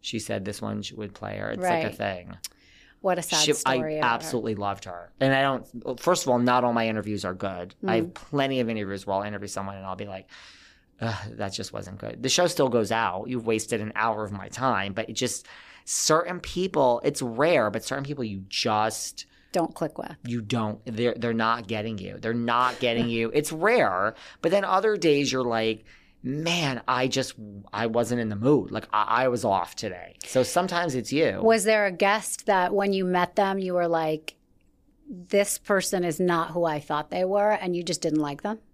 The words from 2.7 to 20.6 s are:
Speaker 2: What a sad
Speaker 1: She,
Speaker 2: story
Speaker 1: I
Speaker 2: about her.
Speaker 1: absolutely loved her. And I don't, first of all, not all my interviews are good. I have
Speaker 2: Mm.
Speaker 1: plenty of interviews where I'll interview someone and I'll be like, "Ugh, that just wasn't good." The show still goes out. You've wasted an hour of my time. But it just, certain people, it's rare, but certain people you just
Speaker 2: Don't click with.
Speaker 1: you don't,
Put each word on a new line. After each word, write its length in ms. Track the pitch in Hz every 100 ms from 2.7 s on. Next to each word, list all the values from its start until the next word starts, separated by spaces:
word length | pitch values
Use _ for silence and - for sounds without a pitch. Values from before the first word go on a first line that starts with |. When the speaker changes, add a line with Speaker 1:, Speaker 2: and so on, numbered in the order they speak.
| - - _
Speaker 2:
What 160 | 190 180
a 40 |
sad 160 | 165 160
Speaker 1:
She, 160 | 151
Speaker 2:
story 400 | 147 - 131 156
Speaker 1:
I 40 | 156
Speaker 2:
about 80 | 123
her. 60 |
Speaker 1:
absolutely 400 | 117 - 123 110 104
loved 280 | 101 98
her. 260 | - 87 87 -
And 120 | 135
I 80 | 135
don't, 580 | 139 131 - 120 117 123
first 240 | - 175
of 40 | 139
all, 100 | 123
not 260 | 123 123
all 100 | 123
my 120 | 117 113
interviews 380 | 107 104 104
are 80 | 92
good. 420 | 92 98 92 90 - 190
I 80 | 113
have 80 | 170
Speaker 2:
Mm. 40 |
Speaker 1:
plenty 460 | - - 143 135 131
of 80 | 117
interviews 380 | 113 98 98 98
where 100 | 98
I'll 60 |
interview 260 | 104 104 98
someone 280 | - 98 98
and 100 | 95
I'll 100 | 92
be 80 | 101
like, 220 | 95 - - - - - _ _ _
"Ugh, 160 | 113 104 104 113
that 160 | 101
just 180 | - -
wasn't 240 | 110 95 101
good." 260 | 110 117
The 60 | 127
show 180 | - 180
still 220 | 170 135
goes 240 | 120 104
out. 320 | 113 110 92 110
You've 200 | 123 113
wasted 340 | 110 - 117
an 120 | 107
hour 280 | 107 113 107
of 100 | 107
my 160 | 98 101
time. 440 | - 131 107 98
But 160 | 98 110
it 60 |
just, 320 | 110 127 - - - - - -
certain 540 | - - 160 170 180
people, 600 | - - 185 185 135 120
it's 200 | 143 143
rare, 480 | 127 113 156 165 107
but 120 | 110
certain 200 | - 135
people 180 | 139 143
you 220 | 117 98 95
just 760 | - - 107 110 113 - - - _ _
Speaker 2:
Don't 220 | 185 160
click 220 | - 160 -
with. 180 | - 165 -
Speaker 1:
you 160 | 120
don't, 360 | 107 123